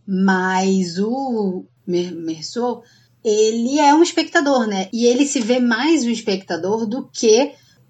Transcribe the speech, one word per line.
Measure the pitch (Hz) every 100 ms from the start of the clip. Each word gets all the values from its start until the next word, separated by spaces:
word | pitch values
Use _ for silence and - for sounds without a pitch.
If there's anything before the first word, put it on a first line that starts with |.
| -
Mas | 185 190 185 185 185 190 190 175 170
o | 208 262 269 226 202 180 - _ -
Mer-, | 175 175 165
Merceau | 160 160 156 240 240 240 - _ _ _ 226
ele | 214 220 233 233 285
é | 294
um | 302
espectador, | 339 - 311 339 285 262 220
né? | 196 190
E | 226 240
ele | 247 285
se | 269
vê | 214 254
mais | 240 226 294 320 240
um |
espectador | 226 - 196 - 170 175 220 226
do | 254 240
que | - 226 220 285 - _ _